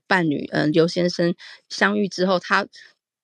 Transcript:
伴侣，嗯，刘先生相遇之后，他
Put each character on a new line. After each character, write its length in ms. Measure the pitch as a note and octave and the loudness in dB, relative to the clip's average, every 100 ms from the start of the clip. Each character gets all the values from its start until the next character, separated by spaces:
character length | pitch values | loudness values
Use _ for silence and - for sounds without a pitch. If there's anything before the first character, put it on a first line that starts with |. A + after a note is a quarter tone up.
| - | 0
伴 220 | F#3+ E3 | 0 2
侣， 200 | C#3+ - | -2 -4
嗯， 200 | - D3+ | -2 2
刘 160 | D3+ E3 | 2 2
先 220 | F3+ F3 | 2 -2
生 240 | F3 F3 F3+ - - - | 0 -2 -2 -10 -20 -12
相 300 | - G3 G#3 | -2 0 0
遇 100 | G3+ | -2
之 160 | - F#3 | -2 0
后， 120 | F3+ | 0
他 280 | - G3 G3+ - - _ _ _ | 0 -2 -2 -10 -20 _ _ _